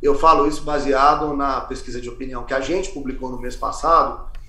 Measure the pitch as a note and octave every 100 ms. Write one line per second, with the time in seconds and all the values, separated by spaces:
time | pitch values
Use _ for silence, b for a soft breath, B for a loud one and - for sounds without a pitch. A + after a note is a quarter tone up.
0 | C#3+ C#3 D#3+ D#3 D3 D3+ D3 D3 C3+ C3
1 | C#3+ D3+ D3+ C#3+ C#3 B2+ - C3 - A#2+
2 | B2 - B2+ B2+ A#2+ - - F3+ F#3+ C#3+
3 | C3+ B2 B2+ B2 A#2+ - A2+ - D#3 E3
4 | C#3 - - b